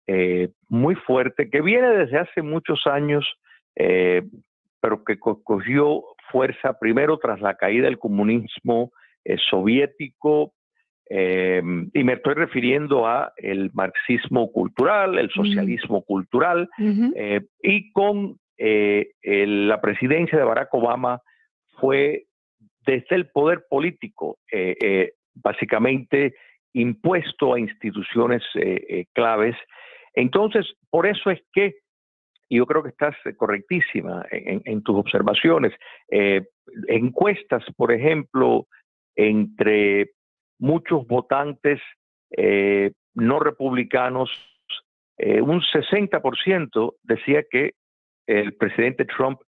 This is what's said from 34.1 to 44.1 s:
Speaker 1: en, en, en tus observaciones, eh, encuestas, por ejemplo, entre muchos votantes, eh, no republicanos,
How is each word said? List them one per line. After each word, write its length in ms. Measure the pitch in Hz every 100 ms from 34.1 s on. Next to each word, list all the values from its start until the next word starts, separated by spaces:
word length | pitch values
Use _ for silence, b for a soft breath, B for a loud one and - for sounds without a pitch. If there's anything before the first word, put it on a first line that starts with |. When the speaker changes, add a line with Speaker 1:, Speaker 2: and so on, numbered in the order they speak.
| 87 -
Speaker 1:
en, 180 | - -
en, 140 | 98 -
en 180 | 107
tus 120 | 110 101
observaciones, 800 | - 101 101 107 165 156 110 - B B _
eh, 320 | 104 101 98 95 _ - - -
encuestas, 760 | 113 123 123 202 - - 120 - -
por 160 | 151
ejemplo, 760 | 117 147 156 135 131 123 120 - b _ _ _ -
entre 960 | 107 107 104 - 107 104 101 101 101 _ _ _ _ _
muchos 480 | 131 160 - 160 117
votantes, 720 | 123 - 139 147 131 147 139 - - _ _ _ -
eh, 540 | 98 101 101 101 101 - _ 120
no 240 | 117 147
republicanos, 920 | 151 - 135 127 110 127 123